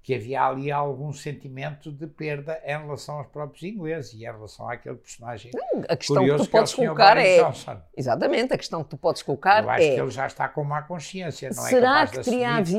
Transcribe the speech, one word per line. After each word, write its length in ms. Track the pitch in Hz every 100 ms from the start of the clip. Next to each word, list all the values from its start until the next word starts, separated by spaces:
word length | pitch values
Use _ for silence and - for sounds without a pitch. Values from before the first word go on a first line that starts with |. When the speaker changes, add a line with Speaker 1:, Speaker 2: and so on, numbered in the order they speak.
Speaker 1:
que 140 | - 123
havia 260 | 110 131 135
ali 240 | 135 143
algum 400 | 143 143 127 147
sentimento 800 | 143 151 139 139 131 156 147 160
de 160 | 139 156
perda 520 | - 156 147 143 160 -
em 140 | 147
relação 380 | 151 139 - 147
aos 100 | 135
próprios 340 | 147 147 -
ingleses 500 | 175 220 156 160 113
e 60 | 110
em 80 | 113
relação 360 | 110 107 - 113
àquele 280 | 120 127 127
personagem 560 | - - 113 117 120
Speaker 2:
Não, 280 | 131 719 302 -
a 60 | 170
questão 180 | - 143
que 60 |
Speaker 1:
curioso 240 | 135 143 -
Speaker 2:
tu 40 |
Speaker 1:
que 60 | 220
é 40 |
o 20 |
Speaker 2:
podes 100 | 220
Speaker 1:
senhor 140 | - 233 156
Speaker 2:
colocar 200 | 196 233
Speaker 1:
Boris 120 | 202
Speaker 2:
é 140 | 180
Speaker 1:
Johnson. 380 | 160 - - 113 - -
Speaker 2:
Exatamente, 580 | 123 117 - 269 254
a 40 | 277
questão 260 | - 170
que 60 | 147
tu 80 | 147
podes 240 | 170 151
colocar 400 | - 139 185 208 214
Speaker 1:
Eu 40 |
acho 140 | -
Speaker 2:
é 120 | 156 127
Speaker 1:
que 60 |
ele 80 | 135
já 160 | 117 135
está 220 | - 135
com 160 | -
má 180 | 143 147
consciência, 640 | 151 175 151 190 175 - 139
não 140 | - 120
é 20 |
Speaker 2:
será 180 | 254 254 285 -
Speaker 1:
capaz 60 |
Speaker 2:
que 60 | 131
Speaker 1:
de 40 |
Speaker 2:
teria 320 | 240 247 240 233
Speaker 1:
assumir. 20 | 175